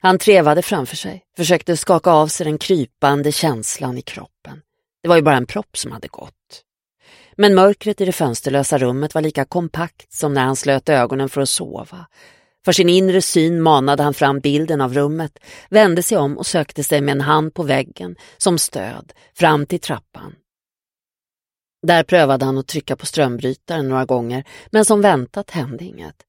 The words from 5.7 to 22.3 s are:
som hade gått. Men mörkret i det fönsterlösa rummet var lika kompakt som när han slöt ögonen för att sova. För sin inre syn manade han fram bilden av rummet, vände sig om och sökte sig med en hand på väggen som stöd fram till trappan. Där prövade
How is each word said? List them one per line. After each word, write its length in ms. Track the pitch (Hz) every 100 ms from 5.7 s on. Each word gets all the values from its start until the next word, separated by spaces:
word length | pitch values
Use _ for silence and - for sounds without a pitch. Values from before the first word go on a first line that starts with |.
| -
som 140 | -
hade 160 | - -
gått. 560 | - - _ _ - _ _ _ _ _ - _ -
Men 200 | 202 196
mörkret 460 | 190 202 214 208
i 40 | 185
det 60 |
fönsterlösa 680 | - 151 117 - 135 139 147
rummet 380 | 127 127 147 160
var 60 |
lika 240 | 156 151 135
kompakt 680 | 175 170 - 170 _ -
som 200 | - 151
när 100 | 139
han 120 | 131 135
slöt 340 | 143 135 -
ögonen 400 | 147 120 135 135
för 120 | 147
att 80 | 135
sova. 580 | - 180 - - 180 170 _ - _ _ _ -
För 60 |
sin 180 | 180 175
inre 320 | 180 190 185
syn 400 | 175 175 160 170
manade 420 | 160 147 135 143
han 100 | 147
fram 260 | 139 143 139
bilden 420 | 139 143 160 151
av 120 | 131
rummet, 460 | 127 143 160 156 _ _ - -
vände 340 | 220 208 170
sig 140 | 175 208
om 200 | 143 143
och 100 | -
sökte 360 | 180 147 -
sig 180 | 143 147
med 100 | 139
en 100 | 139
hand 320 | 139 151 156
på 100 | -
väggen 520 | 156 135 135 - 175 175 - _
som 200 | - 170
stöd 560 | - - 98 120 - _ _
fram 320 | - 170 151 147
till 140 | 175
trappan. 560 | - 135 _ - - - _ _ _ _ _ _ _ _ _ _ _ _ _ _ 165
Där 160 | 170
prövade 420 | 160 180 147